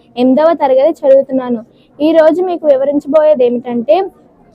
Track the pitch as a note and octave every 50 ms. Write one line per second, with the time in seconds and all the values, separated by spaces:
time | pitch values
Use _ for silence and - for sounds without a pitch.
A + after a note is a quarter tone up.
0 | _ _ - A#3+ B3 B3+ C4 D4 D#4 E4 E4+ D#4+ D4 C4+ C4 C4 C#4 E4 D#4 -
1 | D#4 C4+ C4+ C#4 C4 - C4 C4 B3 B3 A#3+ A3 A3+ _ _ _ _ _ _ -
2 | D4 D#4+ E4 D#4+ D#4 D#4+ D4+ F4+ F#4 F#4 F4 D#4+ E4 D4+ C#4 B3+ C#4 C#4+ C#4+ D4
3 | - C#4+ D4 D#4 D4+ D#4 D4+ B3 B3 A#3+ A#3+ A#3+ A#3+ B3 A#3+ A#3+ A3+ - D#4 F#4
4 | G4 F4+ - _ _ _ _ _ _ _ _